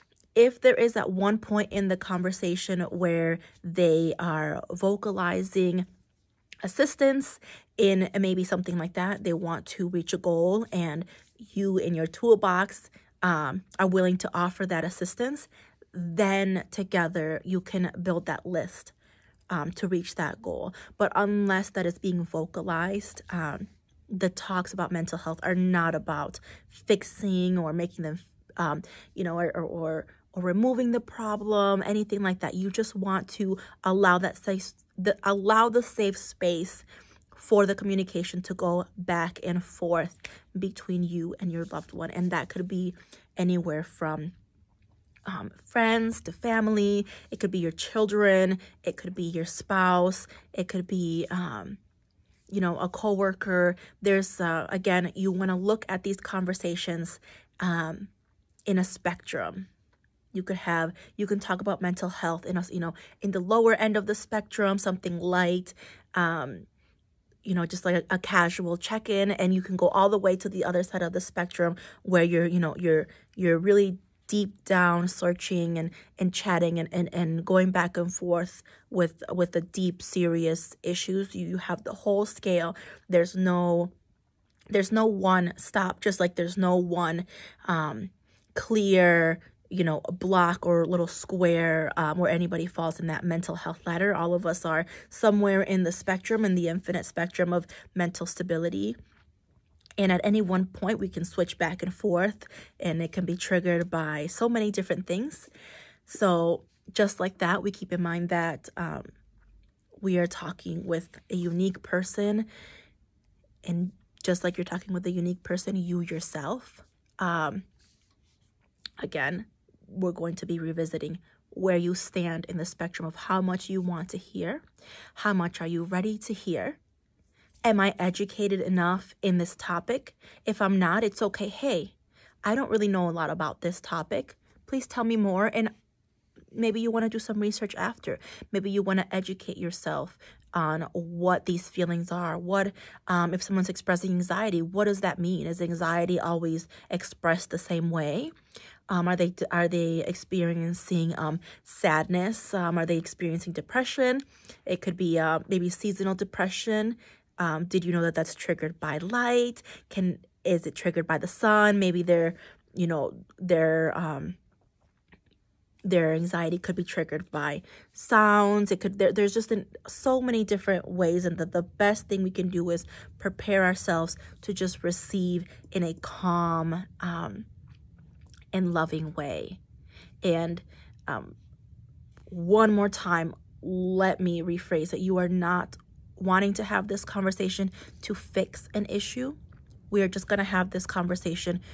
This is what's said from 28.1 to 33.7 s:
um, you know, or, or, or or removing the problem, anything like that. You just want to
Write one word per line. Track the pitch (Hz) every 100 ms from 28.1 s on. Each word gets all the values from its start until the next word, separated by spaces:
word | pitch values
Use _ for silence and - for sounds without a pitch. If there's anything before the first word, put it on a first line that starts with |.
| 165 - _ - -
um, | 165 151 - - -
you | -
know, | 180 170
or, | 170 -
or, |
or | 165 170 160 160 - - _
or | -
removing | 180 185 247 247 247
the | 233
problem, | 226 - 220 208 208 208 202 196 -
anything | 214 208 202
like | 196 185
that. | 170
You | 180 190
just | 185 220
want | 196 190 190 190
to | - 196 185 -